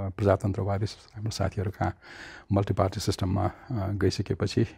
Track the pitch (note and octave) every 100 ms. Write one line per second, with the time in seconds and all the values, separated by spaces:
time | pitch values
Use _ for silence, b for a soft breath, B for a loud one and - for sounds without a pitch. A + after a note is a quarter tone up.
0 | F#2+ - G2+ F#2+ G2+ F#2+ G2 G2 G#2+ -
1 | - G#2+ G#2+ - F#2+ - F#2+ - F#2 -
2 | B B B B B G2 G2 G2 F#2+ G2+
3 | - - F#2 F#2+ F#2 - - A#2+ G2 G2+
4 | F#2+ - G2+ G2 G2+ - A2+